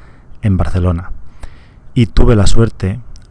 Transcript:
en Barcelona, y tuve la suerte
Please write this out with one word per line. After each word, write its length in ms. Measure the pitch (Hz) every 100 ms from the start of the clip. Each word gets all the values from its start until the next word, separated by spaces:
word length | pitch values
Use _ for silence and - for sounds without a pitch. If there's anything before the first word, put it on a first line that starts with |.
| - - - -
en 160 | 110 92
Barcelona, 540 | 80 - 90 85 90 - - - - - - - -
y 120 | - 117
tuve 300 | - 120 117
la 100 | 95
suerte 540 | - 113 - 95 113 117 - -